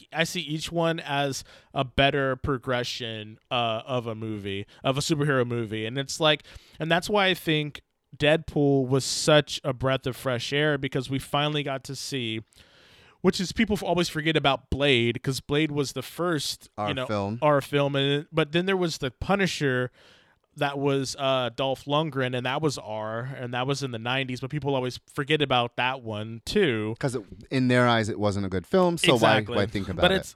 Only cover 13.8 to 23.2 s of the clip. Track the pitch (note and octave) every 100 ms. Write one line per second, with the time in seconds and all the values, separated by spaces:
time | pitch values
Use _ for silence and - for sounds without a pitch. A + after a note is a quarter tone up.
13.8 | - E3+ E3+ D#3 D3+ D#3 C#3+ C3+ - C3
14.8 | C#3+ B2 A#2 A#2+ C#3 B2+ - C#3+ D#3 D3
15.8 | C3+ C3+ - - F3 D3+ - - - -
16.8 | G#2 C3+ B2+ G#2 G2 A#2 D3+ C#3+ - C#3+
17.8 | C#3+ C#3 C#3 C#3+ D#3 D#3 D3+ E3+ F#3 F#3+
18.8 | F3 - C3+ - - G3+ F3+ - C#3+ B2+
19.8 | B2 _ - - _ _ _ - C#3+ C#3+
20.8 | C#3 C#3 B2+ - C3+ C3 A#2+ A#2 C3+ B2+
21.8 | - D3 D#3+ C3 B2+ B2 B2+ C#3+ D#3 C3
22.8 | G#2 G#2+ G#2+ A2+